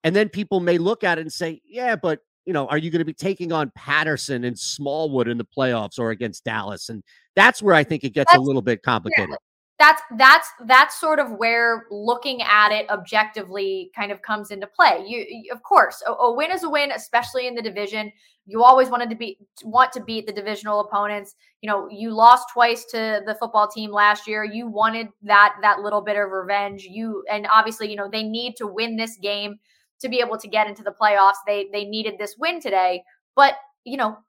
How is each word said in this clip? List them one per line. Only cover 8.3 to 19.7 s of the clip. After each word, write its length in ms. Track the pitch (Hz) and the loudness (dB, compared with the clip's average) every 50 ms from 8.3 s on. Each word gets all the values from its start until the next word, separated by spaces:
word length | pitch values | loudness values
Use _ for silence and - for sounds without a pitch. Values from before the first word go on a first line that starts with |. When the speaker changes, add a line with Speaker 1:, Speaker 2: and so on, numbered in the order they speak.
| - | 6
Speaker 1:
a 40 | |
Speaker 2:
That's 80 | 131 131 | 6 6
Speaker 1:
little 160 | 143 135 131 | 0 -2 0
bit 220 | 101 123 117 101 _ | 0 -2 -2 -2 _
complicated. 480 | - 123 - 82 - - - 98 85 | -2 -2 0 -2 -4 -4 -4 -4 -4
Speaker 2:
Yeah. 60 | - - _ _ _ _ _ _ _ - | -10 -14 _ _ _ _ _ _ _ 6
That's, 220 | 302 302 311 302 - - 240 | 6 6 6 4 -2 -12 0
that's, 320 | 220 262 262 302 320 - - - _ 240 | 6 8 8 8 8 4 -4 -18 _ 0
that's 340 | 226 254 262 294 - - - | 6 6 6 6 6 0 -4
sort 200 | 339 311 311 302 | -2 0 0 0
of 140 | 277 240 220 | 0 -4 -4
where 520 | 196 226 226 233 233 233 233 233 220 226 _ | -4 -2 0 0 2 2 0 0 -2 -6 _
looking 500 | 202 208 208 226 240 240 - 285 262 240 | -12 -6 -2 -2 -2 -2 -4 -8 -6 -4
at 300 | 220 - 208 214 208 208 | 0 2 4 6 6 4
it 180 | 214 214 208 - | 2 0 -2 -4
objectively 1000 | 208 190 175 - 220 214 214 214 - 214 196 180 190 202 196 196 190 190 180 185 _ | -6 -8 -6 -2 0 0 0 0 -6 -12 -12 -10 -8 -6 -4 -4 -4 -6 -10 -12 _
kind 160 | - 208 202 | -10 -8 -8
of 120 | 202 196 - | -8 -12 -6
comes 260 | - 214 208 202 - | -8 -6 -6 -6 -12
into 160 | 208 196 196 | -12 -14 -14
play. 400 | 202 _ - 349 269 180 - 190 | -10 _ 4 4 4 4 0 -4
You, 180 | 202 240 233 196 - | -8 -10 -10 -10 -10
you, 220 | - 226 - - | -14 -18 -14 -14
of 100 | 247 226 | -14 -14
course, 400 | _ - 403 320 214 - - - - | _ 2 4 4 4 4 -2 -8 -8
a, 60 | 226 226 | -8 -2
a 200 | - 247 269 - | 0 0 0 2
win 160 | 262 302 330 | 0 -4 -4
is 140 | 370 359 339 | -4 -6 -6
a 60 | 320 | -2
win, 220 | 294 294 285 285 | -2 -2 -2 -2
especially 540 | 262 254 - - - 240 240 - - 254 247 | -4 -10 -8 -2 -2 -2 -2 -2 -6 -6 -6
in 80 | 247 240 | -6 -8
the 80 | 240 | -8
division. 500 | 220 220 180 208 208 196 214 214 214 208 _ _ _ _ _ _ _ | -8 -8 -8 -8 -8 -6 -6 -8 -8 -10 _ _ _ _ _ _ _
You 160 | 196 196 226 240 | -8 0 6 8
always 260 | 247 262 262 262 247 | 8 8 8 4 2
wanted 220 | 240 240 240 226 | 0 -4 -4 -6
to 40 | 226 | -6
be, 220 | 226 233 208 190 _ 208 _ _ - - | -8 -10 -12 -12 _ _ _ _ -20 -16
want 280 | 226 | -2